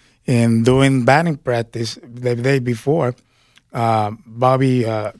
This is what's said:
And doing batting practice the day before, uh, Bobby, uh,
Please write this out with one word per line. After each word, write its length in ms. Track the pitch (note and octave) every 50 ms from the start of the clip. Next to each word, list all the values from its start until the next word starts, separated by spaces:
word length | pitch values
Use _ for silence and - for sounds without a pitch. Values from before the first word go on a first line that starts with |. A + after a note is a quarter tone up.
| _ _ _ _ _ -
And 360 | B2 A#2 A#2 A#2 A2+ A2+ A2+
doing 400 | B2 B2+ C3+ C3+ C3+ C3+ C3 A#2
batting 340 | C3 C3+ D3+ E3+ F3 D3 C3+
practice 600 | - C3+ A#2+ A#2 A2+ - - A#2+ A#2 A2+ - - -
the 320 | B2 A#2+ B2 B2 B2 A#2+
day 240 | A#2 A#2+ C3+ C#3 C3+
before, 560 | A#2+ B2 A#2+ A2+ - C3+ D#3 E3+ C3+ A#2+ B2 - _ _ _ _ _ _ _ _ _ _
uh, 400 | - A#2+ A#2 A2+ A2+ A2 G#2+ G#2 G#2+ - _
Bobby, 600 | A2+ A2 A#2 B2 B2+ C3 C3 C3+ C3 B2+ B2 A2
uh, 260 | A2+ A2 G#2+ G#2 G2+ -